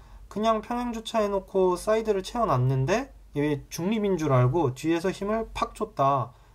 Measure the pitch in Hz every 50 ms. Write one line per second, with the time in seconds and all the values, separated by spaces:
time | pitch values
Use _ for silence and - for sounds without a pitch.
0 | - - - - - - - 202 214 226 226 214 214 - 240 240 247 240 226 220
1 | 220 - - 226 214 202 202 196 190 - - 190 185 185 175 175 - - 220 226
2 | 220 220 208 196 190 - - 247 226 185 143 127 127 131 135 131 131 135 185 233
3 | 277 - - - - - - 143 143 151 147 135 127 - - - 165 190 233 220
4 | 208 202 190 165 156 147 131 127 127 127 139 175 160 131 127 - - 160 165 170
5 | 165 190 180 - 196 202 214 226 220 - - - 226 220 - - 214 208 - -
6 | 139 135 139 135 120 117 - - - - -